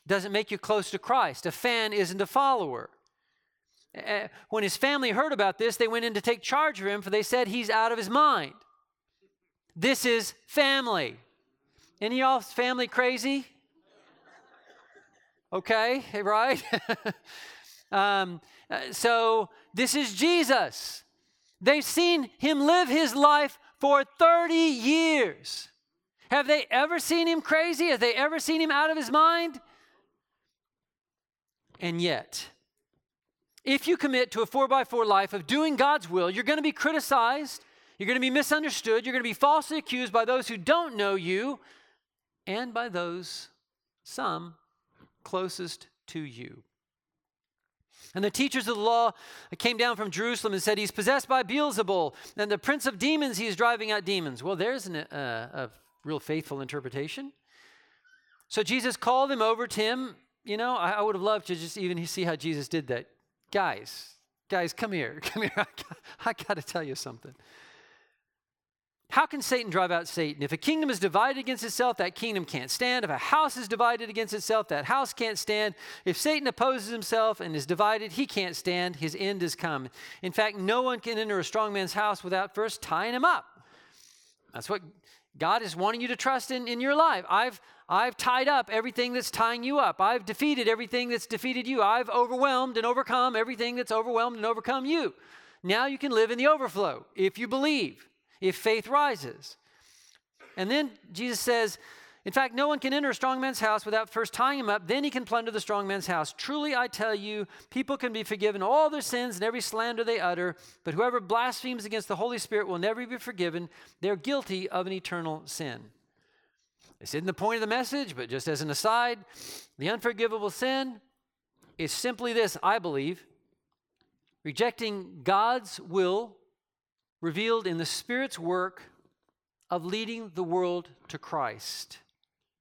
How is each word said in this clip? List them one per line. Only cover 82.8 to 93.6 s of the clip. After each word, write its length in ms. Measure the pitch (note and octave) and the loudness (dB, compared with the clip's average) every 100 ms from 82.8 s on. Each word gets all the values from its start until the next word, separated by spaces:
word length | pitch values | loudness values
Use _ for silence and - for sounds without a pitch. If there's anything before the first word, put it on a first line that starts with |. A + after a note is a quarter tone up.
tying 320 | - D#3+ A3 | -4 -2 -2
him 120 | B3 E4 | 2 2
up." 200 | E4 - _ _ - _ _ - _ _ _ _ | 2 -2 _ _ -20 _ _ -20 _ _ _ _
That's 160 | A#2 - | -12 -6
what 120 | G3+ D#3+ - _ _ _ C#3 | -6 -6 -20 _ _ _ -2
God 240 | D#3+ A3+ | 2 2
is 140 | G#3+ D#3+ | 0 0
wanting 240 | G3 A#3 | 0 0
you 80 | A#3+ | -4
to 80 | B3 | -2
trust 340 | C4+ C4 - | 0 0 -2
in, 200 | B3+ A#3 | -6 -4
in 100 | A#3+ | -2
your 160 | C4+ D4 | 2 4
life. 300 | D#4+ G3+ F3+ | 4 2 2
"I've, 300 | F#3+ B3 - - - - | 2 2 -4 -16 -20 0
I've 260 | F#3 B3 - | 2 2 0
tied 320 | B3+ B3+ C4+ | 0 2 4
up 220 | C#4 G3+ | 2 2
everything 400 | A3 A#3 B3 B3 | -2 -2 -2 -2
that's 180 | B3 - | -2 -4
tying 360 | - A3+ A#3+ B3 | 0 0 0 0
you 140 | C#4+ | 2
up. 200 | G#3+ D#3+ | 2 4
I've 260 | G3 B3 F#3+ | 2 2 -2
defeated 440 | G#3+ D4+ C4+ A3+ | -2 0 2 2
everything 400 | A3+ A#3 B3 B3 | 0 0 -2 -2
that's 180 | A#3 - | -4 -4
defeated 400 | A3 B3+ B3 A#3 | -4 -2 -2 -2
you. 140 | C4+ | 2
I've 280 | G3+ A#3+ A#3 | 4 4 2
overwhelmed 680 | A#3+ A#3+ B3+ C#4 B3+ B3+ A3+ | 2 2 2 2 2 0 0
and 80 | A3+ | 0
overcome 500 | B3 C4 B3 B3+ A3 | 0 0 2 2 0
everything 400 | A3+ A3+ | -2 -2